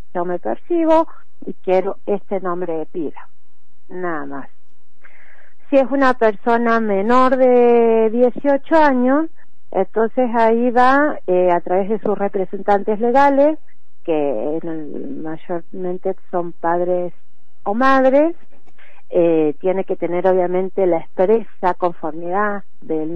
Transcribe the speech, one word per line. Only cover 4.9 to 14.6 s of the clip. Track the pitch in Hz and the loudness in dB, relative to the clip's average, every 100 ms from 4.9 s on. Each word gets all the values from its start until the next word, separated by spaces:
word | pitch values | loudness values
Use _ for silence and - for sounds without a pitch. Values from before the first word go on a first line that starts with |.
| - - - - - - - - | -6 -6 -6 -8 -8 -8 -6 0
Si | 277 | 2
es | 254 | 2
una | 277 262 | 2 2
persona | 247 220 202 - 233 233 226 | 4 2 0 0 2 2 2
menor | 220 196 208 254 254 254 | 2 0 4 4 4 4
de | 254 247 240 240 233 226 220 | 4 6 6 6 4 4 2
dieciocho | 233 247 - 285 277 - 320 | 4 2 2 0 0 4 4
años, | 302 254 247 285 320 - - - - | 6 4 4 2 0 -4 -8 -8 -4
entonces | - 190 214 220 - 247 | -2 0 0 0 2 0
ahí | 233 226 233 247 | 4 4 4 4
va, | 233 254 269 294 - - | 4 4 4 2 0 0
eh, | 180 180 | 2 4
a | 175 | 2
través | - 180 190 | 0 0 0
de | 214 | -2
sus | 220 196 | 0 0
representantes | 202 196 185 196 190 202 202 208 | -2 -2 -4 -4 0 0 0 0
legales, | 240 254 285 269 294 320 - - - - | 2 4 4 6 4 2 -4 -6 -6 -6
que | - 156 143 110 131 160 | -2 0 0 -2 -2 -4